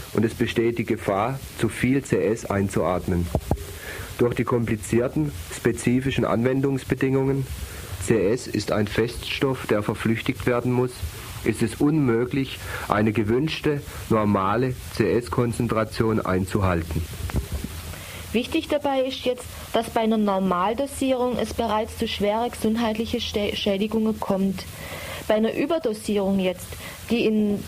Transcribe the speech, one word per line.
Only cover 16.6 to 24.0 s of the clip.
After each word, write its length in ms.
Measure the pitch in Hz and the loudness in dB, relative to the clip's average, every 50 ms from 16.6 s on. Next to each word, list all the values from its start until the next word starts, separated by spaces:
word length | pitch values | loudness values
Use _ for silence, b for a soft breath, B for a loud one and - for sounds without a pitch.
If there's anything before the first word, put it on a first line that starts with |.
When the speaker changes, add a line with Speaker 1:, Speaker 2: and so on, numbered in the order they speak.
| 98 92 90 85 85 - - - - - - - - - - - - - - - - - - - - - B B B B B B B B B | 2 2 2 2 0 -2 -2 -4 -4 -4 -8 -8 -6 -4 -2 -2 -4 -4 -6 -8 -8 -8 -10 -10 -12 -12 B B B B B B B B B
Speaker 2:
Wichtig 360 | 233 247 - - 320 311 - | -2 -2 0 -2 -4 -2 0
dabei 320 | 302 285 - 285 269 269 | -2 0 0 0 0 0
ist 240 | 262 269 262 - - | 0 0 -2 -4 -2
jetzt, 220 | 247 247 247 - - B B B B B | -2 -2 -4 -6 -12 B B B B B
dass 180 | 220 226 - | -2 -2 0
bei 120 | - 240 226 | 0 0 2
einer 160 | 220 226 220 | 2 2 4
Normaldosierung 1160 | 208 202 196 190 190 190 180 175 185 214 214 226 277 277 - - 277 262 262 247 247 247 240 - | 4 2 2 2 2 2 2 2 2 2 2 0 -2 -4 -2 -2 0 2 2 2 2 0 0 -2
es 160 | 220 220 - | -2 -4 -2
bereits 440 | - 233 220 208 214 226 226 - - | -2 -2 0 0 0 0 -2 -4 -4
zu 80 | 233 | -4
schweren 440 | 214 - - 196 202 208 226 240 240 | -4 -2 0 0 2 2 2 0 -2
gesundheitlichen 720 | 240 - - 220 220 233 240 220 220 220 233 220 - 233 | -4 -2 0 0 0 2 0 0 0 -2 -2 -2 -2 -4
Ste-, 360 | 220 - - 220 208 202 - | -4 -2 -2 -2 -2 -2 -2
Schädigungen 640 | - - 208 196 196 214 214 220 226 | -2 0 0 0 2 0 0 0 0